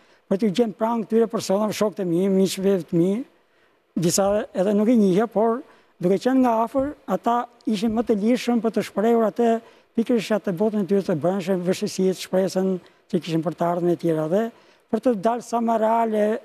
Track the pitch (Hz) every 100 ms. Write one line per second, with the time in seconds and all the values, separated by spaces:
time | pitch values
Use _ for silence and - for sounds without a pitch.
0 | _ _ - 190 220 170 233 - 220 233
1 | 185 220 226 214 - 196 214 - 208 175
2 | 185 170 196 190 190 - 190 196 156 170
3 | 180 208 285 _ _ _ _ _ _ -
4 | 170 - 196 208 - 208 190 202 214 247
5 | 196 180 226 190 226 233 - _ _ -
6 | 180 196 247 262 254 226 233 277 277 -
7 | - 190 233 240 254 _ - 208 226 220
8 | 233 214 214 247 - 240 220 214 - -
9 | 226 233 214 - 233 226 - - _ -
10 | 226 240 170 214 - 170 214 208 185 202
11 | 185 156 160 196 175 185 175 180 202 -
12 | 185 175 - 185 185 185 190 185 - _
13 | _ 185 170 160 165 151 170 175 175 170
14 | 165 156 156 196 226 - _ _ - 220
15 | 262 214 220 240 - 233 226 226 220 233
16 | 226 214 208 220